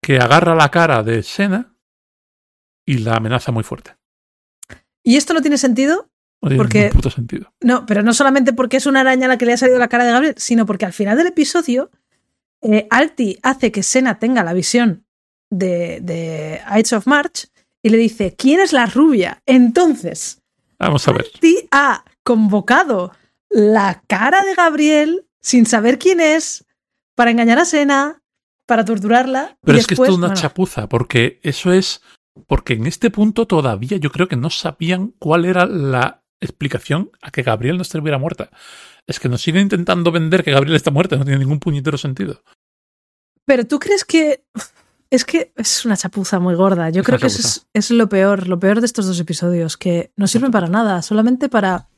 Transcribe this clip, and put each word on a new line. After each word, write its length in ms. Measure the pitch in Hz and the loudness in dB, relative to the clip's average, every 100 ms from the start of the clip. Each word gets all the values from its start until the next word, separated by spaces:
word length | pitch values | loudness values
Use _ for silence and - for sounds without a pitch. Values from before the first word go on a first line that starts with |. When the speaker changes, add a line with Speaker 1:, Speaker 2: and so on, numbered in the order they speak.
Speaker 1:
que 160 | - 135 | 0 0
agarra 360 | 120 147 170 165 | 4 4 4 2
la 140 | 147 | 2
cara 320 | 175 165 123 | 2 2 2
de 180 | 110 113 | 0 -4
Senna 540 | - - 202 190 247 _ _ _ _ _ _ _ _ _ _ _ - | -4 -4 -2 -2 -6 _ _ _ _ _ _ _ _ _ _ _ -4
y 120 | 127 | -4
la 160 | 110 113 | 0 -2
amenaza 340 | 110 123 - | -2 -4 -4
muy 120 | 117 | -6
fuerte. 320 | 107 - - _ _ _ _ _ _ _ - - _ _ - | -6 -10 -16 _ _ _ _ _ _ _ -20 -20 _ _ 2
Speaker 2:
¿Y 120 | 262 | 2
esto 160 | 285 | 2
no 80 | 320 | -2
tiene 160 | 294 285 | 0 0
sentido? 520 | 269 233 277 349 - _ _ _ | 0 0 0 0 -4 _ _ _
Speaker 1:
No 80 | - | -2
tiene 80 | 135 | 0
Speaker 2:
Porque 160 | 117 107 | 2 2
Speaker 1:
ningún 120 | 104 - | 4 2
puto 140 | - | 0
sentido. 440 | - 117 - - _ | -6 -8 -10 -14 _
Speaker 2:
No, 240 | 240 170 - | 0 0 0
pero 180 | 208 | 0
no 100 | 214 | 2
solamente 400 | 233 277 269 254 | 2 2 4 2
porque 240 | 247 254 262 | 0 0 0
es 80 | 269 | 0
una 160 | 269 | 2
araña 260 | 262 254 254 | 2 2 0
la 100 | 247 | 0
que 80 | 240 | 0
le 80 | |
ha 40 | 240 | 2
salido 200 | 247 254 | 2 2
la 100 | 240 | 2
cara 160 | 240 247 | 0 2
de 60 | |
Gabriel, 240 | 240 302 - | 2 0 -2
sino 280 | - 233 220 | -2 0 0
porque 200 | 190 196 | -2 -6
al 80 | |
final 240 | - 202 233 | -4 -2 0
del 100 | 349 | 0
episodio, 640 | 349 294 349 320 247 320 _ _ _ _ _ _ _ | 0 0 0 -2 -2 -4 _ _ _ _ _ _ _
eh, 260 | 233 214 214 | 0 0 2
Alti 480 | 240 302 - 226 - | 0 0 0 -4 -2
hace 280 | 254 262 233 | -4 0 -2
que 120 | 208 | -2
Senna 340 | 185 254 262 208 | -2 0 0 0
tenga 240 | 226 254 | 0 0
la 100 | 170 | 0
visión 520 | 180 - 240 240 165 _ _ _ _ _ | -2 0 0 0 -2 _ _ _ _ _
de, 480 | 185 185 175 170 160 | -4 -2 -4 -6 -8
de 600 | 175 165 165 160 156 160 - 202 | -10 -8 -8 -8 -10 -12 -2 0
Ides 180 | 220 | 0
of 120 | 226 220 | 0 0
March 420 | 285 294 - - _ _ _ | 0 0 -8 -18 _ _ _
y 80 | 220 | 2
le 80 | 226 | 2
dice, 380 | 226 226 190 - | 2 -2 -8 -2
"¿Quién 220 | 262 320 | 2 2
es 100 | 381 | 2
la 120 | 302 233 | 2 0
rubia?". 560 | 233 311 247 175 - - | 2 4 4 -2 -6 2
Entonces, 960 | 262 247 240 349 262 175 - - - _ _ _ _ | 4 6 4 2 0 -6 -10 -14 -16 _ _ _ _
Speaker 1:
Vamos 280 | - 147 - | 0 2 2
a 40 | |
ver. 140 | - - | 0 -4
Speaker 2:
Alti 340 | - 330 359 - | 2 4 4 2
ha 320 | 277 285 233 _ _ | 0 2 -2 _ _
convocado 880 | - 233 214 208 196 262 359 214 180 _ _ _ _ | -2 2 2 0 2 2 2 -2 -4 _ _ _ _
la 520 | 269 208 220 196 170 _ | 2 4 4 0 -4 _
cara 360 | 196 233 370 | -2 2 2
de 120 | 392 370 | 0 2
Gabriel 720 | 339 302 302 302 302 349 - _ | 2 2 2 4 2 -2 -8 _
sin 240 | - 247 226 | 0 2 4
saber 340 | 233 220 277 | 2 2 2
quién 220 | 359 359 | 2 2
es 440 | 311 320 - - _ _ _ _ _ - | 2 0 -2 -12 _ _ _ _ _ 0
para 160 | 233 | 2
engañar 280 | 233 233 240 | 2 2 2
a 60 | 339 | 2
Senna, 560 | 311 285 277 285 320 _ _ _ _ - | 0 2 0 -2 -6 _ _ _ _ -2
para 200 | 226 208 | -2 0
torturarla. 720 | 220 202 233 254 262 302 _ | -2 0 0 2 -4 -6 _
Speaker 1:
Pero 160 | - 233 | 2 4
Speaker 2:
y 40 | |
Speaker 1:
es 60 | 226 | 4
que 40 | 180 | 2
Speaker 2:
después, 120 | 254 | 2
Speaker 1:
esto 60 | |
es 40 | 185 | 2
una 100 | 175 | 0
Speaker 2:
bueno. 140 | 190 | -2
Speaker 1:
chapuza, 460 | 156 - 185 - 104 | -6 -4 -4 -4 -4
porque 520 | 120 117 123 117 - | -4 -2 0 0 -2
eso 280 | 147 139 185 | -8 -4 0
es, 280 | 185 185 - _ _ _ _ _ | 0 0 -8 _ _ _ _ _
porque 260 | - - | -6 -2
en 140 | 113 120 | -4 -4
este 240 | - 233 | -2 -2
punto 340 | 196 214 214 226 | 2 0 0 0
todavía 500 | 165 135 101 123 202 | 0 0 -4 -6 -4
yo 120 | 143 | -4
creo 160 | - 185 | -2 -4
que 80 | 127 | -2
no 120 | 143 | -6
sabían 640 | - 165 147 165 185 202 _ | -6 -8 -6 -4 -4 -4 _
cuál 240 | 156 165 175 | -2 0 2
era 200 | 180 180 | 0 0
la 580 | 190 139 127 127 - _ _ | -2 -2 -2 -4 -6 _ _
explicación 720 | - - 143 120 - 147 208 _ | -14 -8 -8 -8 -6 -6 -6 _
a 80 | - | -12
que 120 | - | -6
Gabriel 320 | 127 110 120 180 | -4 -2 -4 -4
no 60 | |
estuviera 340 | 170 160 151 143 | -6 -6 -4 -4
muerta. 320 | 143 - - _ - - - _ - | -6 -10 -14 _ -20 -20 -20 _ -12
Es 120 | - | -6
que 100 | - | -4
nos 120 | 123 | -4
siguen 200 | - 165 | -2 0
intentando 480 | 202 196 175 180 170 | 0 -2 -2 0 0
vender 320 | 170 160 180 | 0 0 0
que 80 | 160 | 2
Gabriel 240 | 139 139 160 | 0 2 0
está 160 | - | 0
muerta, 240 | 143 190 151 | 0 0 -2
no 60 | 139 | -2
tiene 140 | 139 | 0
ningún 200 | 135 147 | 0 -2
puñetero 380 | 170 143 139 151 | -4 -4 -4 -6
sentido. 440 | 143 131 190 - _ _ _ _ _ _ _ _ _ _ - | -6 -8 -8 -10 _ _ _ _ _ _ _ _ _ _ 0
Speaker 2:
Pero 200 | 262 240 | 0 0
¿tú 120 | 294 | -4
crees 240 | - 403 - | -2 -2 0
que...? 380 | 330 311 269 _ - - _ _ _ _ | 0 0 -2 _ -18 -18 _ _ _ _
Es 160 | 254 - | -2 0
que 280 | 330 - - | -4 -4 -8
es 280 | 220 - 240 | -6 -4 -2
una 100 | 202 | -4
chapuza 440 | 185 202 185 190 | -4 -6 -4 -2
muy 160 | 180 170 | 0 2
gorda. 340 | 190 180 160 | 2 2 -2
Yo 120 | 170 | -2
Speaker 1:
Es 40 | - | 0
Speaker 2:
creo 120 | - | 0
Speaker 1:
una 40 | |
Speaker 2:
que 60 | 262 | 0
eso 100 | 208 | -2
Speaker 1:
chapuza. 240 | 226 - _ | -6 -6 _
Speaker 2:
es, 120 | 214 208 | -4 0
es 60 | |
lo 180 | 233 226 | 0 2
peor, 380 | 196 196 202 180 | 2 2 0 -2
lo 120 | 175 | -2
peor 200 | 190 208 | 0 0
de 80 | 233 | -2
estos 180 | 240 190 | -2 -4
dos 140 | 175 | -4
episodios, 580 | 160 165 175 175 165 - | -6 -4 -2 -2 -4 -4
que 340 | 185 170 - - | -4 -4 -4 -4
no 100 | 196 | -2
Speaker 1:
Es 80 | |
una 60 | 226 | 0
Speaker 2:
sirven 120 | 262 | 2
para 160 | 226 175 | 0 0
Speaker 1:
chapuza. 160 | 196 | 0
Speaker 2:
nada, 180 | 226 180 | 0 -2
solamente 460 | 160 214 220 254 277 | -2 0 2 0 0
para 380 | 240 196 180 - | 0 -2 -4 -8